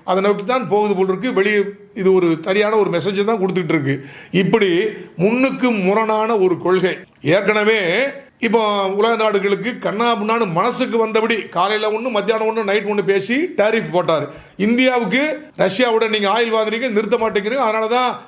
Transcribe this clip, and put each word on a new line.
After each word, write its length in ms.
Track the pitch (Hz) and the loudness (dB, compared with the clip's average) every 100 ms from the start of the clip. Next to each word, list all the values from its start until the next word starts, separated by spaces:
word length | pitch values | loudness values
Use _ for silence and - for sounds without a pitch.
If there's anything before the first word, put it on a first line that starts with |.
அதை 180 | - 185 | -2 0
நோக்கி 220 | 196 202 | 2 0
தான் 240 | 202 254 185 | -2 -2 0
போகுது 280 | 208 208 185 | 0 0 0
போல் 120 | 190 | 0
இருக்கு. 260 | 185 254 | -2 -2
வெளியே 300 | 190 202 208 196 202 - | 0 2 2 0 -6 -14
இது 200 | 220 185 | -2 2
ஒரு 240 | 190 170 160 | 4 2 0
சரியான 340 | 180 202 208 220 | 0 0 2 2
ஒரு 140 | 185 | 2
மெசேஜ் 340 | 170 175 196 | 0 -2 -2
தான் 220 | 202 226 185 | 0 0 0
கொடுத்துட்டு 240 | 180 160 | -2 -2
இருக்கு. 360 | 160 135 139 - - - | -2 -2 -4 -8 -18 -4
இப்படி 560 | 175 185 226 196 170 214 - - - | 0 2 2 2 2 0 -4 -12 -2
முன்னுக்கு 560 | 196 247 262 262 254 | 0 2 0 0 0
முரணான 680 | 214 185 214 220 214 220 220 | 0 0 0 0 0 0 2
ஒரு 200 | 185 170 | 2 0
கொள்கை. 400 | 170 185 180 156 - _ | 0 0 0 -4 -12 _
ஏற்கனவே 840 | 139 190 196 214 208 220 175 196 277 - - - | 2 2 2 0 2 0 0 0 -2 -6 -18 -6
இப்போ 520 | 233 226 214 202 196 | 0 0 2 0 0
உலக 240 | 202 226 220 | 0 0 2
நாடுகளுக்கு 640 | 220 202 196 190 214 202 | 2 0 0 -2 -4 -6
கண்ணா 360 | 180 202 233 220 | -6 -2 0 0
முன்னான்னு 360 | 214 233 208 | 0 0 0
மனசுக்கு 460 | 160 233 214 240 226 | 0 0 0 -2 0
வந்தபடி 520 | 220 220 220 220 143 | 0 0 0 -2 -2
காலையில 500 | 170 196 214 214 214 | -2 0 0 -2 -2
ஒண்ணு, 120 | 254 | -2
மத்தியானம் 460 | 214 196 220 220 220 | -2 0 0 0 -2
ஒண்ணு, 60 | |
நைட் 220 | 202 208 202 | 0 -2 -2
ஒண்ணு 180 | 208 | -2
பேசி 500 | 185 196 196 262 349 - | 0 0 0 -2 -2 0
டாரிஃப் 360 | 208 226 160 | 0 0 0
போட்டாரு. 340 | 170 170 156 135 - - - | -2 0 0 -2 -10 -14 -4
இந்தியாவுக்கு, 920 | 208 240 254 247 208 247 302 302 - - | 0 2 2 2 0 0 0 -4 -8 -2
"ரஷ்யாவோட 520 | 190 - 247 226 226 | 0 2 2 2 2
நீங்க 200 | 214 202 | 0 0
ஆயில் 240 | 220 233 | 0 0
வாங்குறீங்க, 360 | 220 214 226 254 | 0 0 -2 -2
நிறுத்த 280 | 208 208 220 | -2 0 0
மாட்டேங்கிறீங்க, 380 | 220 202 208 269 | 0 -2 -2 -2
அதனால 320 | 226 220 220 | 0 0 0
தான் 340 | 247 247 196 | 0 0 -4